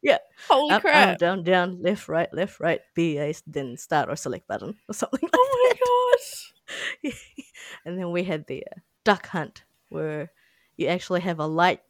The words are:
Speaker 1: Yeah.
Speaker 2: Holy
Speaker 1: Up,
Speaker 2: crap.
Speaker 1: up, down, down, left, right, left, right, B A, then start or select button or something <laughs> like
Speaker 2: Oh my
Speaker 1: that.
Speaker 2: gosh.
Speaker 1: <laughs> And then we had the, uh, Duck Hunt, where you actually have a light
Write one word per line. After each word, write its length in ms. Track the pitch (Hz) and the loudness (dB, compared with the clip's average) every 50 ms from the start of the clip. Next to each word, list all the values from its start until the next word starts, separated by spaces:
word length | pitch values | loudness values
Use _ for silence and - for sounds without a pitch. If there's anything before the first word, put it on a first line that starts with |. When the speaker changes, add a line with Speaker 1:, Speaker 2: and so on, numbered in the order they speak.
| - | 4
Speaker 1:
Yeah. 160 | 330 214 - - _ _ _ - - | 4 2 2 2 _ _ _ 0 2
Speaker 2:
Holy 260 | - 262 294 302 294 | 4 4 4 4 2
Speaker 1:
Up, 80 | 220 - | 2 4
Speaker 2:
crap. 260 | - 294 302 262 196 170 | 4 6 6 6 6 4
Speaker 1:
up, 40 | - | 2
down, 240 | 170 170 185 196 170 | 0 0 0 0 2
down, 360 | 170 185 180 175 180 185 180 175 | 2 4 4 4 0 -4 -2 -2
left, 260 | 180 202 208 - - | -2 -2 -2 -4 -4
right, 240 | 156 165 170 - - | -2 -2 -2 -2 -2
left, 240 | 147 180 196 - - | -4 -4 -4 -4 -4
right, 200 | - 165 165 - _ _ _ | -2 -2 -2 -2 _ _ _
B 240 | - 170 170 151 143 | 0 0 0 0 -2
A, 160 | 151 147 151 - _ | -2 -4 -6 -8 _
then 300 | - 151 143 139 127 120 | -10 -8 -8 -8 -8 -10
start 320 | 131 - - - 254 233 - | -14 -6 -2 0 0 0 0
or 80 | 143 | -4
select 300 | - - 135 120 90 _ _ | -6 -6 -6 -8 -8 _ _
button 280 | - 104 - 110 208 _ _ - | -8 -8 -8 -10 -12 _ _ -14
or 60 | 214 | -6
something 260 | - - - - 269 | -6 -6 -4 -2 -4
<laughs> 20 | - | -2
like 80 | 339 - | 0 4
Speaker 2:
Oh 140 | 480 508 539 539 494 494 | 4 4 4 4 4 4
my 100 | 508 466 | 4 4
Speaker 1:
that. 1400 | - 508 494 494 494 508 494 494 480 480 - - - - - _ _ _ - - - - - - _ - 294 - | 2 2 2 2 2 4 4 2 2 2 -8 -14 -14 -16 -18 _ _ _ -16 -12 -8 -8 -8 -10 _ -8 -8 -8
Speaker 2:
gosh. 20 | - - - _ - 262 _ _ | -8 -16 -20 _ -20 -20 _ _
Speaker 1:
<laughs> 320 | - - - - - _ | -20 -20 -18 -20 -14 _
And 120 | 170 175 185 | -10 -8 -6
then 120 | 185 175 170 | -6 -2 -2
we 120 | 175 180 | -2 -2
had 220 | 180 170 151 151 | -2 -4 -6 -6
the, 180 | - 135 - - | -8 -10 -10 -10
uh, 140 | - - 185 _ _ _ _ _ | -14 -16 -20 _ _ _ _ _
Duck 220 | - 202 185 - - | 2 2 2 0 -8
Hunt, 360 | - 180 151 - _ - _ _ _ _ _ _ | -6 -6 -6 -6 _ -20 _ _ _ _ _ _
where 420 | - 156 156 156 151 151 147 170 _ _ _ _ _ _ _ _ _ | -8 -6 -6 -6 -6 -8 -10 -10 _ _ _ _ _ _ _ _ _
you 120 | - 170 135 | -4 -2 -2
actually 320 | 175 180 - - 185 175 | -2 -2 -2 -2 -4 -2
have 180 | 175 190 170 160 | -2 -2 -4 -2
a 80 | 151 | -2
light 340 | 156 156 160 175 185 - - _ _ | -2 2 2 4 4 2 0 _ _